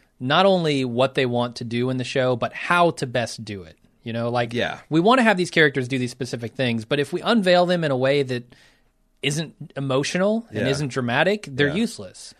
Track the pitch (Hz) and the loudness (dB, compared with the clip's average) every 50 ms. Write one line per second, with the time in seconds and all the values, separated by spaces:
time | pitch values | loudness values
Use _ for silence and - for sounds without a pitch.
0 | _ _ _ _ 127 131 147 175 190 196 190 180 165 151 143 135 131 123 117 120 | _ _ _ _ -4 0 2 4 6 6 4 4 2 0 0 0 -2 0 0 0
1 | 131 135 - 143 131 123 120 120 120 123 120 - 123 113 120 120 123 127 131 127 | 0 2 2 0 0 0 0 0 -2 -2 -4 -8 -8 -4 -2 -2 -2 -2 -2 -4
2 | 120 - - 139 127 127 127 113 120 113 - - - - 175 175 175 165 160 - | -4 -2 0 0 2 2 0 0 -2 -4 -6 -8 -2 0 2 4 4 2 2 -2
3 | 147 123 120 123 113 - - - 113 101 101 95 85 80 - _ _ _ _ _ | -6 -4 -2 -4 -4 -4 -6 -10 -10 -10 -10 -12 -12 -16 -20 _ _ _ _ _
4 | _ 117 113 117 117 120 120 120 120 113 120 117 98 76 76 - - _ 147 165 | _ -8 -6 -4 -4 -2 -2 -2 -2 -2 -2 -2 -4 -4 -6 -10 -6 _ 0 2
5 | 170 220 254 262 226 226 196 180 180 - - 170 156 143 - 139 127 120 139 127 | 4 4 4 6 4 4 2 2 -2 0 4 6 6 6 4 0 -2 -2 -2 -2
6 | 127 120 - - 127 120 - 117 120 110 - - 131 120 117 113 107 - 147 143 | -2 -4 -4 -8 -8 -8 -6 -8 -8 -8 -4 -2 -2 0 -2 -2 -4 -2 -2 -2
7 | 143 - 180 165 151 185 240 220 185 185 175 175 180 175 180 170 160 147 135 123 | -2 -2 -4 -4 0 0 2 2 4 4 4 4 4 4 2 0 0 0 0 2
8 | 131 135 143 143 135 123 127 120 120 - - _ _ _ _ _ _ _ _ _ | 2 2 2 2 0 0 -4 -6 -6 -10 -18 _ _ _ _ _ _ _ _ _
9 | _ _ _ _ - 143 143 160 160 - - _ 147 - - 139 139 135 131 139 | _ _ _ _ -6 -4 -4 -4 -6 -8 -12 _ -20 -12 -10 -8 -4 -2 0 0
10 | 143 - - 180 190 208 220 226 - - 110 107 101 135 135 143 151 131 - 135 | 0 -2 -2 0 0 0 0 -2 -4 -6 -6 -4 -2 -2 -2 -2 -4 -4 -4 -4
11 | 123 117 120 143 165 185 214 214 - 147 135 131 143 139 151 208 233 - - - | -2 0 0 2 2 2 0 -2 -6 -8 -2 0 0 0 0 -2 -2 -4 -4 -10
12 | 98 90 - - - - - | -16 -16 -18 -20 -20 -20 -14